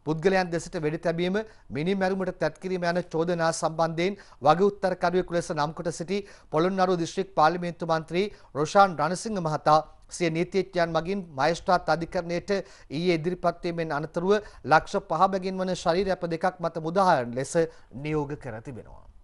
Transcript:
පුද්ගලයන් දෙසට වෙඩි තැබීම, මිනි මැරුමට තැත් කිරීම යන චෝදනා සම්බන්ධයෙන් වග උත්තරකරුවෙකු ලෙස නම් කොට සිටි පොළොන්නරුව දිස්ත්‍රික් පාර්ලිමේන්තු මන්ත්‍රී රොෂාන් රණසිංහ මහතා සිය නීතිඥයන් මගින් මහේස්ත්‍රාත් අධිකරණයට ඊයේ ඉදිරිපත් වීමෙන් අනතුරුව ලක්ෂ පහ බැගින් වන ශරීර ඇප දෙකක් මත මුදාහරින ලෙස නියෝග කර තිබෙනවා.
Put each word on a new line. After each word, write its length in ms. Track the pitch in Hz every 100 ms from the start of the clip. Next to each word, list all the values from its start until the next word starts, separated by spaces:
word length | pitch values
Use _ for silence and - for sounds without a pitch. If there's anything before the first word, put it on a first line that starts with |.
පුද්ගලයන් 500 | - 160 175 190 180
දෙසට 240 | 165 - 185
වෙඩි 220 | 151 165
තැබීම, 380 | 170 165 175 196 220 - -
මිනි 280 | 117 165
මැරුමට 440 | 196 185 190 185 180
තැත් 200 | 156 156
කිරීම 240 | 185 185
යන 180 | 175 175
චෝදනා 480 | 170 160 170 175 165
සම්බන්ධයෙන් 680 | 160 160 160 165 165 180 202 - -
වග 220 | 131 165
උත්තරකරුවෙකු 720 | 202 202 190 180 175 180 175
ලෙස 160 | 170 170
නම් 240 | 160 147
කොට 180 | 156 170
සිටි 320 | - 165 196 202 - -
පොළොන්නරුව 520 | 156 175 190 185 180
දිස්ත්‍රික් 360 | 165 - 185
පාර්ලිමේන්තු 520 | - 156 175 175 165 165
මන්ත්‍රී 400 | 160 156 170 202 - -
රොෂාන් 480 | 131 151 202 196 151
රණසිංහ 420 | 151 180 226 208
මහතා 380 | 165 151 - 156 - - -
සිය 240 | - 170
නීතිඥයන් 600 | 160 175 196 180 180 170
මගින් 300 | 160 165 202 175
මහේස්ත්‍රාත් 560 | 135 147 165 - 175 170
අධිකරණයට 640 | 156 165 185 170 175 165 196 - - -
ඊයේ 320 | 139 180 165
ඉදිරිපත් 420 | 156 180 175 170
වීමෙන් 320 | 180 170 165
අනතුරුව 400 | 143 156 175 180 208 208 -
ලක්ෂ 420 | 120 156 - 202
පහ 240 | 196 160 190
බැගින් 320 | 190 185 190
වන 140 | 185
ශරීර 340 | 180 180 170 196
ඇප 160 | 180 175
දෙකක් 300 | 165 185 -
මත 260 | 170 170
මුදාහරින 520 | 160 180 185 156 120
ලෙස 200 | 120 131 170 165 - -
නියෝග 400 | 113 151 156 139 147
කර 200 | 131 110
තිබෙනවා. 440 | 113 117 69 - - -